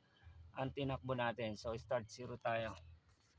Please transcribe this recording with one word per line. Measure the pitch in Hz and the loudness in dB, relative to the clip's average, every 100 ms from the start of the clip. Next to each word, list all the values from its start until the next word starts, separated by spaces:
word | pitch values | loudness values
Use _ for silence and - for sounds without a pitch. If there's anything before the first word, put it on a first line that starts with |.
| _ - - - - | _ -20 -20 -18 -8
ang | 135 131 | -2 -2
tinakbo | 143 135 131 127 127 | 0 0 0 2 4
natin. | 120 113 110 104 | 4 2 0 0
So, | 120 | -2
start | 113 - 123 107 | -2 2 0 0
zero | - 123 120 | -6 -6 0
tayo. | 120 113 110 90 - - - - - | 2 2 2 -4 -12 -20 -20 -20 -20